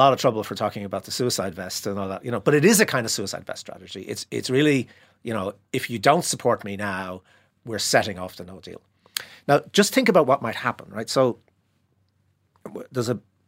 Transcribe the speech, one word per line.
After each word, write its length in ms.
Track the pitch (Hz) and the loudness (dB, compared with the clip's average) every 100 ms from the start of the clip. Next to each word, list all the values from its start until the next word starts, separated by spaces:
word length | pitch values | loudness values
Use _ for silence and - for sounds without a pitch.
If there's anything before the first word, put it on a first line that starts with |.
lot 80 | 135 | 6
of 60 | 127 | 6
trouble 240 | 135 110 | 2 0
for 120 | 101 104 | -4 -4
talking 280 | 107 107 | -4 -4
about 220 | 101 95 - | -6 -8 -6
the 60 | |
suicide 420 | - 123 - 95 85 | -2 -2 -2 -4 -6
vest 320 | 92 - 107 | -10 -8 -6
and 100 | 101 | -4
all 100 | 95 | -6
that, 160 | 95 120 | -6 -6
you 60 | |
know, 100 | 120 | -4
but 120 | - | 2
it 120 | 147 160 | 6 6
is 160 | 214 | 6
a 40 | 214 | 4
kind 200 | 135 113 | 0 -2
of 60 | |
suicide 340 | - 95 - - | -4 -6 -8 -10
vest 160 | - | -14
strategy. 400 | - - 92 98 | -14 -18 -16 -14
It's, 240 | 95 107 - | -12 -12 -10
it's 180 | 120 110 | -8 -2
really, 400 | 131 151 143 117 _ _ _ | 2 4 2 -2 _ _ _
you 100 | - | -8
know, 200 | 110 95 - _ | -6 -6 -8 _
if 180 | 135 - | -6 -6
you 100 | 117 | 0
don't 260 | 117 160 - | 2 2 2
support 400 | - 123 113 104 | -2 0 0 -2
me 100 | 101 | -8
now, 460 | 104 95 95 92 - _ _ _ - | -6 -6 -8 -12 -16 _ _ _ -8
we're 140 | 107 | -6
setting 400 | - 127 104 90 | 2 2 2 -4
off 160 | 92 - | -10 -12
the 80 | |
no 160 | 90 92 | -16 -18
deal. 220 | - 85 _ _ _ - - - - | -18 -20 _ _ _ -12 -12 -8 2
Now, 140 | 143 - | 2 2
just 220 | - 202 | 2 2
think 160 | - 247 | 4 4
about 160 | 185 139 | 6 6
what 140 | 135 | 2
might 140 | 117 - | 0 -4
happen, 320 | 123 - - | -4 -6 -8
right? 200 | 107 113 | -10 -2
So 280 | 143 131 107 _ _ _ _ _ _ _ _ _ _ _ _ - | 2 2 0 _ _ _ _ _ _ _ _ _ _ _ _ -16
w-, 200 | - - | -14 -8
there's 180 | 127 117 | -4 -2
a 100 | 117 - _ | -4 -8 _